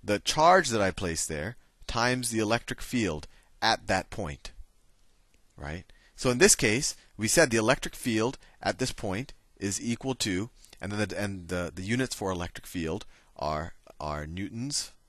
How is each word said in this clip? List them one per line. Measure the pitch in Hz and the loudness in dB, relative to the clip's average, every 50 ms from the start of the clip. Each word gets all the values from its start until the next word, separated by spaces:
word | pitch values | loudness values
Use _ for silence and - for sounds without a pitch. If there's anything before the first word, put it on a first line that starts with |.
| - | 0
the | 101 104 101 | 0 -2 0
charge | - - - 151 156 170 180 190 165 135 | 0 -2 2 6 8 8 8 8 6 4
that | 113 110 | 2 2
I | 98 92 | 2 2
place | 87 - 101 87 82 82 - | 2 0 -2 -2 -2 -2 -4
there | - 80 73 78 104 123 - _ _ _ _ - | -4 -4 -4 -4 -6 -8 -10 _ _ _ _ -12
times | - - 117 117 123 127 127 123 117 | -4 0 2 2 2 2 0 -2 -2
the | 113 | 0
electric | 110 110 104 113 120 - - 120 - | 0 2 2 0 0 0 -6 -10 -8
field | - - - 123 110 92 78 76 - - - - _ _ - _ | -8 -4 0 0 0 0 0 -4 -8 -12 -20 -20 _ _ -10 _
at | - 110 - - - | 2 2 2 2 0
that | 104 101 92 - _ | 0 0 0 0 _
point," | - - 101 80 71 - _ - - - - _ _ _ _ _ _ _ _ _ _ _ _ _ _ _ _ _ _ | -8 -6 -6 -6 -8 -10 _ -18 -16 -16 -20 _ _ _ _ _ _ _ _ _ _ _ _ _ _ _ _ _ _
right? | - 71 71 78 92 - _ - - _ _ _ | -12 -10 -10 -10 -10 -12 _ -20 -20 _ _ _
So | - - 131 | -2 0 0
in | 123 | 4
this | 123 175 208 - | 6 6 6 6
case, | - 143 113 104 127 156 - - - - _ _ | 6 4 2 2 2 0 -4 -6 -8 -18 _ _
we | - 104 | -4 -2
said | 110 - 170 160 135 | 2 6 6 6 6
the | 110 | 6
electric | 113 110 - - - - - - | 2 4 4 2 2 0 -10 -10
field | - - 127 113 110 110 123 139 - - - - _ | -4 -2 0 2 2 2 0 -2 -6 -18 -20 -20 _
at | - 92 107 | -2 -2 0
this | 92 131 - | 0 -2 -4
point | - - - 104 92 101 135 - - - _ _ _ | -4 -6 -4 -4 -4 -4 -6 -8 -12 -20 _ _ _
is | _ 98 101 95 - | _ -4 -4 -4 -2
equal | - 117 120 - - 131 131 | -2 -2 -4 -2 -2 -6 -4
to, | - - 110 92 90 107 123 _ - - - - - | -2 -2 -2 0 -2 -2 -4 _ -20 -20 -20 -16 -12
and | - 98 | -10 -6
then | 104 107 107 | -2 -2 -2
the, | 95 - 90 | -2 -2 -4
and | 104 101 98 92 87 | -4 -4 -4 -8 -8
the, | 82 90 90 90 80 - | -6 -4 -4 -4 -4 -8
the | 87 | -8
units | 92 98 117 123 131 120 - | -4 -2 -2 -2 -2 -2 -4
for | - 107 95 | -4 -4 -4
electric | 92 87 87 85 - - - | -2 -4 -6 -8 -10 -14 -16
field | - - 90 82 78 82 - - - - - _ _ _ | -10 -6 -4 -4 -4 -4 -6 -8 -12 -20 -20 _ _ _
are | - - 73 76 78 80 85 - - _ - - - | -8 -6 -4 -4 -4 -6 -8 -12 -16 _ -20 -16 -10
are | - 76 73 76 76 | -8 -6 -6 -6 -8
newtons | 76 82 90 101 92 - 117 123 143 139 - - - - _ _ | -8 -8 -8 -8 -8 -6 -8 -6 -4 -4 -6 -6 -6 -14 _ _